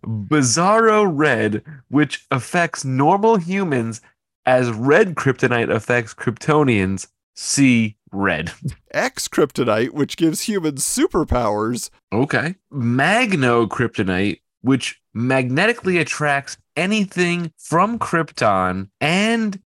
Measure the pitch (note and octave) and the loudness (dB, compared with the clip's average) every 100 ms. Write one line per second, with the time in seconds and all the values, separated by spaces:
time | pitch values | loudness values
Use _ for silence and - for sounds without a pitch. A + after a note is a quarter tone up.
0 | - A2 G2 D3+ B2+ D#3 F#3 A3 A3+ G#3+ | -8 -8 -2 0 2 2 2 4 4 4
1 | G3+ C#3+ D3+ A2+ A2 G#2 - C#3+ _ C3+ | 2 2 2 2 0 -2 -8 -20 _ 0
2 | D3 - - C3+ - F3+ E3+ - C3+ C3 | 0 -2 -6 -6 -2 -2 -2 -4 -4 0
3 | C#3+ G3 A3 A3 E3 G3 F3+ C3 A2+ A2 | 2 4 4 2 0 -4 -2 -2 -2 -8
4 | _ _ _ _ - B2+ B2 A2 C3 D#3+ | _ _ _ _ 2 2 2 0 2 4
5 | G3+ D3+ C3+ B2 B2+ A#2+ A2+ A2 - A#2+ | 4 0 0 0 0 0 0 -2 0 -2
6 | G#2+ - - G#2 - D3+ C#3 G#2+ F#2+ F#2+ | -2 -6 -6 -4 0 2 4 2 2 -2
7 | - _ _ - - - C3+ A#2 A2 - | -8 _ _ -14 -6 2 4 4 2 -4
8 | _ G2 G2 D#2 E2 - C#3+ - _ - | _ -2 -2 0 -4 -8 -12 -12 _ -4
9 | B3 - - - C#3+ - B2 G#2+ B2+ D3 | -4 -6 -6 0 0 0 0 0 0 -2
10 | C#3 - E3 D3+ - G3+ D#3 C#3 - B3 | -4 0 0 0 -4 -2 -2 -4 -6 -2
11 | D#4 F#3 D3+ B2 A2+ G#2 A2 A#2+ - _ | 0 0 0 0 0 0 -2 -4 -8 _
12 | _ G#2 C#3+ B2+ D3+ F#3+ _ C#3+ A#2 B2+ | _ -2 0 0 -2 -8 _ -4 -2 0
13 | D3+ A3 B3 F3+ B2+ A#2+ A2 - A#2 - | 2 2 2 2 2 2 0 0 -4 -2
14 | F#2+ F#2 G2+ - _ _ A#2+ C3+ - - | -2 0 -2 -4 _ _ 0 0 0 -12
15 | _ G#2+ B2 C3+ B2 C3+ G#3+ A#3 F#3 F3 | _ -6 -2 0 0 0 0 0 -2 -2
16 | D3 - D3 C#3 - - _ - F#3 G#3+ | -2 -2 -2 -2 -4 -18 _ -6 -2 0
17 | G3 F3 F3 F3 E3 _ - D#3+ G#3 A#3 | -2 -2 -2 -2 -6 _ -4 0 0 -2
18 | - E3 D#3 - A2+ F#2+ F#2 F#2 F#2+ - | -2 -2 -2 0 0 2 0 -2 -8 -6
19 | D3 F3+ G#3+ A#3 G#3+ F#3+ | -2 0 0 0 -2 -6